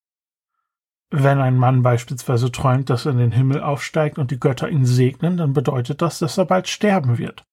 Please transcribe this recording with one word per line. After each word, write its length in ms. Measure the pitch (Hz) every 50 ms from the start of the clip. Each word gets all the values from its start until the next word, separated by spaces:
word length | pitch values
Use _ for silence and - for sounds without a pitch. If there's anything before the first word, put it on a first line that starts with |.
| _ _ _ _ _ _ _ _ _ _ _ _ _ _ _ _ _ _ _ _ _ _
Wenn 320 | - 143 135 139 139 139
ein 160 | 131 127 127 127
Mann 240 | 123 127 131 127
beispielsweise 680 | 123 123 120 120 - - 135 123 - - 127 113 127 127
träumt, 380 | 120 - - 131 123 135 131 -
dass 160 | 131 117 -
er 80 | 156
in 60 | 127 123
den 140 | 120 117
Himmel 300 | 110 123 131 135 139 156
aufsteigt 560 | - 151 143 127 - - - 160 151 151 - 165
und 120 | 135 120
die 100 | 139 120
Götter 300 | - 139 127 - 160 -
ihn 160 | 175 139 131
segnen, 500 | 123 123 127 127 127 135 - 160 170 180
dann 160 | 175 160 139
bedeutet 480 | 131 147 127 147 139 127 120 - 147 -
das, 180 | 170 156 - -
dass 200 | 170 - - -
er 80 | -
bald 220 | - 185 185 - -
sterben 500 | - - 208 208 196 185 135 123 120 -
wird. 260 | - - - - - _